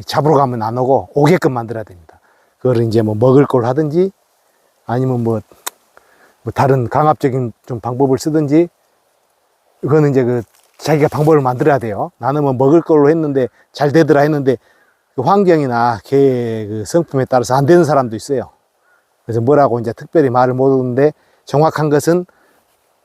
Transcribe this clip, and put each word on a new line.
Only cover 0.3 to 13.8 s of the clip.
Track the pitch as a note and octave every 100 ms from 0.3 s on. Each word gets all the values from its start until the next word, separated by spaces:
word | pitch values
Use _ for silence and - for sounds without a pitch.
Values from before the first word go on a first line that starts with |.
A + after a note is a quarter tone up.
| C#3+
가면 | C3+ A#2+
안 | A2 A#2+
오고 | B2+ B2+ F#2
오게끔 | C#3+ D3+ F3 D3
만들어야 | B2+ A2+ A2+
됩니다. | A2 F2+ D#2+ _ _ _ _ _
그거를 | B2+ A#2
이제 | A#2 A2
뭐 | G#2+
먹을 | G#2+ B2+ C3 C3+
걸 | C3
하든지 | A#2 C3 D#3 D#3+ F#3+ - _ _ _ _ _ _ -
아니면 | A#2+ C3 B2
뭐, | A2+ A2 - _ - - _ _ _ _ _ _
뭐 | A2+
다른 | - C3+ C3+ A2+
강압적인 | C3+ D#3 - C#3+ B2+ A#2+ - -
좀 | A#2+
방법을 | B2 B2+ C3+ C3
쓰든지 | D#3+ D#3 C#3+ D#3 E3+ _ _ _ _ _ _ _ _ _ _ _
그거는 | - D#3 D3
이제 | C3+
그 | A#2+ A#2+ G#2 _ _ _
자기가 | - D#3 D3+
방법을 | C3+ D3+ D#3
만들어야 | C3 B2 C3+ C#3
돼요. | A2+ G2+ D#3 _
나는 | A#2+ D3
뭐 | C#3+
먹을 | B2 C3+ E3+
걸로 | D#3+ D#3 C#3+
했는데 | E3 D3+ C3+ B2 - _
잘 | -